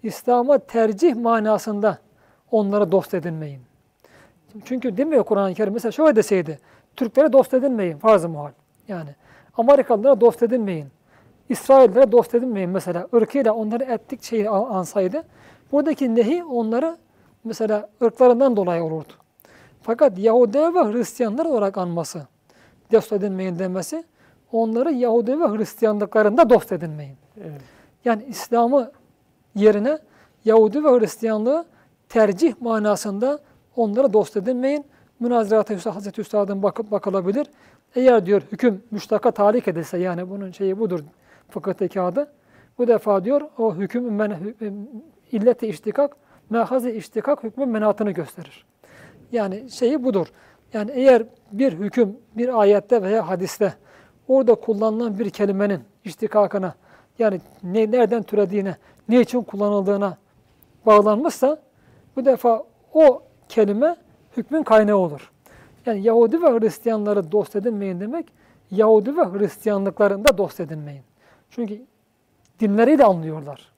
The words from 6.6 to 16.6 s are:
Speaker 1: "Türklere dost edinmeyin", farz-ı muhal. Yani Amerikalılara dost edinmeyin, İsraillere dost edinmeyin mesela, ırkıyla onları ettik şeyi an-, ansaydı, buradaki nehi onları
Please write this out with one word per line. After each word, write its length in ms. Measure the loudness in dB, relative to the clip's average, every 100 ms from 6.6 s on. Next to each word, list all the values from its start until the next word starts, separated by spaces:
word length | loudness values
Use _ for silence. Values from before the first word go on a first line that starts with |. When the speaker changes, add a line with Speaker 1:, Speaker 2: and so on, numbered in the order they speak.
| _ _ _ -8
Speaker 1:
"Türklere 360 | -2 2 4
dost 220 | 4 4
edinmeyin", 440 | 0 0 -2 -4 0
farz-ı 300 | 4 4 2
muhal. 240 | -8 -14 _ _ _ -14
Yani 220 | -12 -12 -18 _ _ _ 0
Amerikalılara 640 | 6 6 4 2 2 4
dost 220 | 4 4
edinmeyin, 440 | -2 0 -2 -6 -10 _ _ _ _ _ _
İsraillere 640 | -8 4 6 6 6 4
dost 220 | 4 2
edinmeyin 360 | -2 -2 -4 -4
mesela, 380 | -4 -4 -8 0
ırkıyla 380 | 0 0 0 0
onları 320 | -2 -4 -6
ettik 380 | -4 -6 -8 -16
şeyi 280 | -6 -4 -2
an-, 200 | -2 -2
ansaydı, 520 | -6 -4 -4 -2 -4 -10 _ -20 _ _
buradaki 420 | -2 0 -2 0
nehi 300 | 0 0 -2
onları 520 | -4 -4